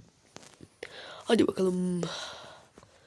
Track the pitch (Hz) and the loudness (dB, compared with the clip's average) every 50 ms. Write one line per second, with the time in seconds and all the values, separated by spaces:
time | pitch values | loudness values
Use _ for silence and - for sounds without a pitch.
0 | - - _ _ _ _ - - - - - - - - _ _ - - - - | -18 -18 _ _ _ _ -18 -16 -16 -18 -20 -20 -20 -20 _ _ -14 -14 -14 -14
1 | - - - - - - 233 220 - - - - 190 185 180 180 180 180 180 180 | -16 -14 -14 -6 0 4 6 6 6 6 4 2 2 2 2 2 2 2 0 0
2 | 170 170 - - - - - - - - - - - - _ - - - - - | -2 -2 -4 -6 -8 -10 -12 -14 -16 -18 -18 -20 -20 -20 _ -20 -20 -20 -20 -20
3 | - | -20